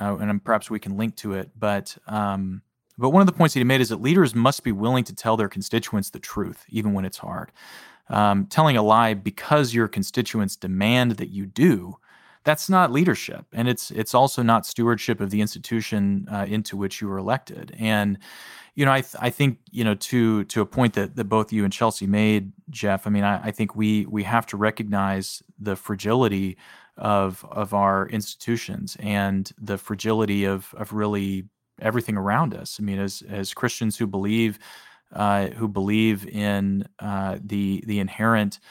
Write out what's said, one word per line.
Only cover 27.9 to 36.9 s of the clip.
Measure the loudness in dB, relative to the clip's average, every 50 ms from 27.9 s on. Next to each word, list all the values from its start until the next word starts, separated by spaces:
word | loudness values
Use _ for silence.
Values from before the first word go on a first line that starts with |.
| 4 2 0 -2
institutions | -4 -6 -6 -6 -10 -8 -4 -2 -2 -2 -4 -6 -10 -10 -10 -10 -10 -8
and | -4 -2 0 0 0 0 0 -2 -4 -6 -10 -12
the | -8 -6 -6 -6
fragility | -6 -8 -8 -2 0 0 2 2 2 2 2 2 0
of, | 0 -2 -4 -6 -10 -12
of | -12 -10 -8
really | -4 -2 -2 -2 -2 -2 -2 -4 -4 -6 -8 -12 _ _ _ _ _ -6
everything | -2 0 0 0 0 -2 -2
around | -2 0 0 2 2 0 0 -2
us. | -6 -10 -12 -10 -6
I | -6
mean, | -4 -2 -2
as, | -4 -4 -6 -10 -12 -10
as | -8 -8 -6 -8 -4
Christians | -2 -2 -2 -2 -2 -4 -4 -2
who | -2 -4
believe, | -4 -2 -2 -2 0 0 2 0 0 -2 -6 -12 -20 -20 -20 -20 -20 -20 _ _ _
uh, | -4 0 2 2 2 2 0 -2
who | -4 -4 -6
believe | -4 -2 -2 0 0 2 2 4 2 2 0 -4
in, | -8 -6 -4 -2 0 0 0 0 0 -2 -2 -4 -6